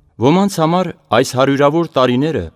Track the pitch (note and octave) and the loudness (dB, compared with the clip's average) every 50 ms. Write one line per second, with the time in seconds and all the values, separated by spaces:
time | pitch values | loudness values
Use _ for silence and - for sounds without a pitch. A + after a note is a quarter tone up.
0 | _ _ _ - A2 C#3 E3 F#3 G3+ G3 - E3 D#3+ D#3+ F3 F#3 F#3 B2 - _ | _ _ _ -2 0 2 2 2 0 -2 -2 -2 -2 0 0 -2 -2 -4 -8 _
1 | _ - - A#2 C3+ - - B2 C3+ C#3 C#3 C3+ C#3+ D3 D3+ E3+ E3+ D#3 - C3+ | _ -2 0 0 0 0 0 0 0 2 2 2 2 2 2 0 -2 -2 0 0
2 | B2+ B2+ B2 B2+ D3 E3 D3+ G#2+ E2+ D#2+ - | 0 2 0 0 -2 -2 -4 -6 -8 -10 -14